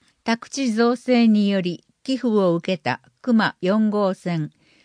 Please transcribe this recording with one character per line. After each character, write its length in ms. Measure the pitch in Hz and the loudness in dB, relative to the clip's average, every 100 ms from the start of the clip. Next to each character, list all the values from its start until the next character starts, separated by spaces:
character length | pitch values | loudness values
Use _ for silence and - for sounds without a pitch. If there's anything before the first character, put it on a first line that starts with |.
| _ _ | _ _
宅 240 | - 233 - | -4 -4 -6
地 240 | - 269 | -6 -4
造 240 | 214 233 247 | 0 0 0
成 320 | - 247 233 | 0 2 4
に 220 | 208 202 | 4 2
よ 100 | 196 | 0
り 240 | 180 170 _ _ | -2 -8 _ _
寄 140 | - 262 | -8 -4
付 120 | 247 | 0
を 260 | 214 185 | 2 2
受 240 | 170 - 185 | 0 -2 -4
け 40 | |
た 180 | 120 127 - _ | -4 -6 -8 _
熊 360 | - 226 185 - | 0 0 0 -2
四 300 | 180 214 214 | -2 0 0
号 240 | 208 196 | 0 -2
線、 360 | 190 180 170 151 - _ _ | -2 -6 -4 -6 -10 _ _